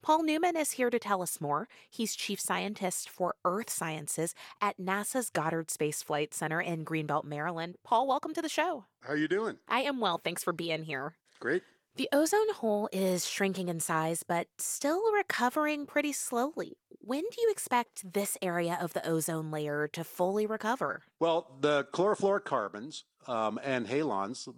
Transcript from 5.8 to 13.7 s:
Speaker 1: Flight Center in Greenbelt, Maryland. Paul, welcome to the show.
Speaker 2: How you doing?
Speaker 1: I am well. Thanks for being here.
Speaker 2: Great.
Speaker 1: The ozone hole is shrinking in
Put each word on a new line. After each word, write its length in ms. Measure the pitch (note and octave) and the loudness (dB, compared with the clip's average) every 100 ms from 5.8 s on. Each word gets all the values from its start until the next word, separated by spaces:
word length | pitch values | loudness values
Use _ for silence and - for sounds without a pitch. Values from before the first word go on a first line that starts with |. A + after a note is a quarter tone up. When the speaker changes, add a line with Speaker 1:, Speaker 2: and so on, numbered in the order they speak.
| D3+ D3 | -2 -2
Speaker 1:
Flight 300 | - D3+ D3+ - | -2 -2 -2 -2
Center 240 | D#3 D#3+ | -2 0
in 240 | F3 E3+ | -2 -4
Greenbelt, 400 | D#3 E3 D#3 D3+ | -2 -2 0 -2
Maryland. 520 | D3+ D3 D#3 E3 E3 F3 | -2 -4 -4 -4 -6 -10
Paul, 240 | - A#3 C4+ | 2 4 4
welcome 280 | C4+ D#4+ | 2 0
to 80 | D#4+ | -4
the 60 | D#4 | -2
show. 340 | - E4 D4+ G3 _ | 0 0 -2 -8 _
Speaker 2:
How 140 | - | -4
you 120 | D3+ D3+ | 0 2
doing? 300 | F#3 A3 - - | 0 -2 -6 -2
Speaker 1:
I 120 | A#3+ | 0
am 200 | C4+ C4+ | 0 0
well. 180 | G#3 E3+ | 0 0
Thanks 260 | - E3+ | -2 -2
for 80 | - | -2
being 320 | E3 E3+ D#3+ | -2 -2 -2
here. 300 | D#3+ C#3+ B2+ - _ _ | -4 -4 -6 -8 _ _
Speaker 2:
Great. 220 | A#2 D#3 - _ _ | 0 0 -2 _ _
Speaker 1:
The 160 | - C4 | -4 2
ozone 400 | C#4 D#4+ G#4 A4 | 4 6 4 4
hole 380 | G4+ A3+ G#3 G#3+ | 2 0 0 0
is 340 | F#3+ F#3+ F3+ - | 0 2 2 0
shrinking 420 | - G3 F#3 | 0 0 0
in 120 | F3+ | -2